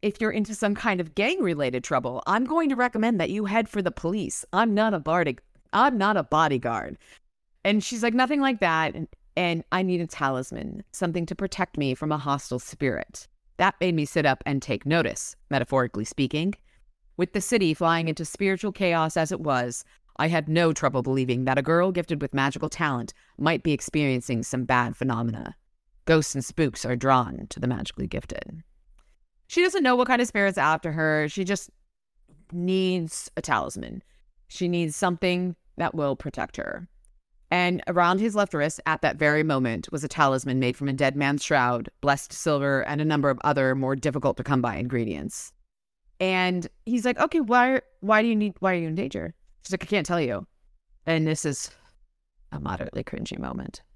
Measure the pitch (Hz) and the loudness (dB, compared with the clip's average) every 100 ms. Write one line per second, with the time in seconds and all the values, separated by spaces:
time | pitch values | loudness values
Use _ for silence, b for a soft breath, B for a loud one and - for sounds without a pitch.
0 | 208 202 220 220 208 214 208 202 233 185 | -2 0 -2 0 -4 -2 -2 0 0 0
1 | 165 - 214 370 208 151 135 123 - 139 | -2 0 0 2 0 2 0 -2 0 0
2 | 123 123 - 202 254 320 320 254 247 233 | 0 -6 0 0 2 0 2 2 0 2
3 | 226 220 165 196 202 220 220 208 180 - | 2 2 0 -2 0 0 0 -2 -2 -2
4 | 165 208 185 - - 185 226 202 220 190 | -4 -2 -4 -6 -4 0 2 4 2 0
5 | 151 170 160 123 _ _ _ 185 262 240 | 0 2 2 -2 _ _ _ 2 4 4
6 | 196 202 143 151 160 135 123 113 67 69 | 2 2 2 2 4 2 -2 -4 -6 -12
7 | B B _ _ _ _ 196 208 - 240 | B B _ _ _ _ 0 0 0 -2
8 | 233 233 254 294 269 233 180 160 156 - | 0 2 2 2 0 2 2 2 0 -4
9 | 160 - _ - 175 165 - 185 190 180 | -10 -12 _ -2 0 0 -2 0 2 0
10 | 165 - 139 131 131 - - - - - | -2 -2 0 0 -4 -8 -10 -10 -14 -4
11 | 175 170 165 170 196 - 180 - 139 127 | -2 -2 -4 -4 -6 -2 -4 0 -2 0
12 | 151 151 139 139 - 123 - - 139 85 | -2 -2 -2 -4 -2 -8 -8 -4 -2 -2
13 | - - - _ _ - 185 - 180 165 | -8 -14 -20 _ _ 0 0 2 0 2
14 | 147 170 143 131 - 139 - 113 139 165 | 0 2 2 0 -2 -4 -2 -4 0 0
15 | 135 - - - _ 139 123 131 123 - | 0 -4 -12 -14 _ -2 0 0 0 -4
16 | 107 - 135 151 175 202 _ _ _ _ | -8 -2 -2 0 -2 -4 _ _ _ _
17 | _ - 175 208 - 240 180 156 165 165 | _ -4 -2 -2 0 2 2 2 2 2
18 | 165 156 160 - 196 190 214 - 185 165 | 0 -4 -6 -2 0 0 -4 0 2 2
19 | 160 165 160 185 156 131 123 120 - b | 2 0 0 -2 0 0 0 -6 -12 b
20 | _ - 160 165 151 160 165 147 143 131 | _ -2 0 2 2 4 4 4 2 0
21 | 123 131 127 123 131 131 139 165 185 180 | 0 0 2 0 2 0 4 4 4 0
22 | 165 151 147 139 139 - 151 - 156 127 | -2 -4 -2 0 0 0 -6 0 0 0
23 | 113 - b b 151 165 165 143 - 156 | -4 -12 b b 0 2 2 0 0 0
24 | 143 127 - 120 117 127 120 127 120 120 | 2 0 0 -4 -2 -6 0 2 2 -2
25 | 131 117 117 110 - - _ _ _ _ | -2 0 -2 -4 -8 -14 _ _ _ _
26 | - 160 147 139 123 - 151 - 113 123 | 2 2 2 -4 -6 -2 -2 0 -4 -2
27 | 131 131 120 - - - 123 123 - - | 4 4 2 -6 -12 -4 -4 -2 -6 -8
28 | - - - - - 160 - _ _ - | -6 -6 -8 -12 -12 -16 -18 _ _ -20
29 | _ _ _ _ _ - 359 381 269 247 | _ _ _ _ _ 2 2 4 4 4
30 | 247 247 240 208 202 190 147 160 165 156 | 4 2 2 2 0 2 2 2 -2 0
31 | 156 151 151 196 185 202 - _ _ _ | 2 2 0 -2 -2 -2 -4 _ _ _
32 | _ _ _ - _ 175 180 190 185 185 | _ _ _ -20 _ -4 0 2 2 0
33 | 160 - - - - 117 65 - 58 60 | -4 -8 -10 -10 -2 -2 -2 -8 -12 -14
34 | _ _ _ _ _ - 180 175 165 147 | _ _ _ _ _ -4 -2 0 -2 0
35 | 185 175 185 180 180 170 _ - 170 160 | -2 0 0 0 -2 -6 _ -6 -4 -2
36 | 143 131 151 - - - - - 175 _ | -2 -2 -6 -8 -8 -6 -8 -10 -14 _
37 | _ _ _ _ _ 175 180 180 - 175 | _ _ _ _ _ 0 2 0 0 2
38 | 175 190 226 208 202 160 147 - - 160 | 4 4 2 0 0 0 -2 -2 -2 0
39 | 156 151 151 151 156 139 127 110 - 151 | 0 2 2 4 2 2 0 -2 -6 -6
40 | 143 - 143 131 135 127 123 123 139 135 | -6 2 4 4 0 0 0 0 -4 2
41 | 139 139 139 143 - 147 123 123 110 _ | 2 2 0 0 2 2 4 0 -4 _
42 | 143 139 - - 165 147 139 135 - 147 | 0 0 -2 -6 0 2 2 0 0 0
43 | 156 151 139 131 147 143 131 131 131 135 | 0 2 2 2 2 4 2 2 0 0
44 | 151 135 131 - 123 135 120 98 123 127 | -2 0 -2 -2 0 2 2 -2 -4 -2
45 | 110 76 73 - - _ _ _ _ _ | -2 -4 -8 -10 -14 _ _ _ _ _
46 | _ _ 185 185 185 180 165 _ - 240 | _ _ -2 2 0 0 -4 _ -4 0
47 | 233 - 302 330 233 247 254 262 - _ | 0 0 2 2 4 4 4 2 -2 _
48 | 196 214 233 220 208 - 190 180 165 160 | 2 4 4 2 0 0 0 0 -2 -4
49 | 240 - 85 - _ _ - 185 - 202 | -4 -6 -8 -12 _ _ -8 -6 -2 -2
50 | 156 175 139 101 92 _ _ _ _ _ | 0 0 0 -4 -8 _ _ _ _ _
51 | - 165 156 156 156 135 - b b _ | -2 2 2 0 -2 -4 -8 b b _
52 | _ _ _ _ - 147 71 92 - - | _ _ _ _ -14 -10 -6 -6 -6 -8
53 | - - - - 65 64 - - _ | -8 -8 -8 -8 -8 -8 -10 -14 _